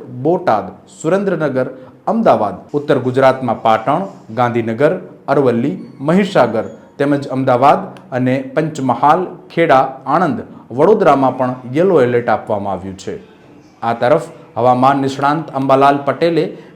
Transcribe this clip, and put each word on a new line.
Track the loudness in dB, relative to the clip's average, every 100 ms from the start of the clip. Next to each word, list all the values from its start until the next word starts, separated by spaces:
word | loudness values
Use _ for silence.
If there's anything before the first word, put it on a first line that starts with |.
| -16 -6
બોટાદ, | -2 -2 0 -2 -2 -14 -20 -8
સુરેન્દ્રનગર, | -2 -2 -2 -2 -2 -2 -4 -8 -20 -12 -4
અમદાવાદ, | 0 2 2 0 -6 -8
ઉત્તર | -8 -2 -2 0
ગુજરાતમાં | 2 2 2 -4 -2 0
પાટણ, | 0 0 -2 -4 -12 -14 -2
ગાંધીનગર, | -2 0 -4 0 0 0 -8 -18 -2
અરવલ્લી, | 0 2 0 -2 -6 -12 -10
મહીસાગર | 0 2 2 2 2 0 -6 -10 -20 -4
તેમજ | 0 0 -2 -4
અમદાવાદ | 0 4 4 2 -2 -16 -8
અને | -2 0 -2 -4
પંચમહાલ, | -4 -4 -4 -4 0 2 2 0 -10 -10
ખેડા, | -2 4 4 2 -4 -2
આણંદ, | 0 0 -2 -8 -18 -12
વડોદરામાં | 0 2 4 4 4 2 0
પણ | -4 -4 -6 0
યલો | 2 4
એલર્ટ | 4 2 0 -2
આપવામાં | -2 -4 -4 -6
આવ્યું | -8 -12
છે. | -12 -12 -14 -20 -20 -20 -20 _
આ | -4
તરફ | -2 2 2 0 -16 -14 -2
હવામાન | 2 4 2 2
નિષ્ણાંત | -2 -2 -2 -2 -4
અંબાલાલ | -6 0 4 4 2 -2
પટેલે | 0 0 0 -2 -6 -18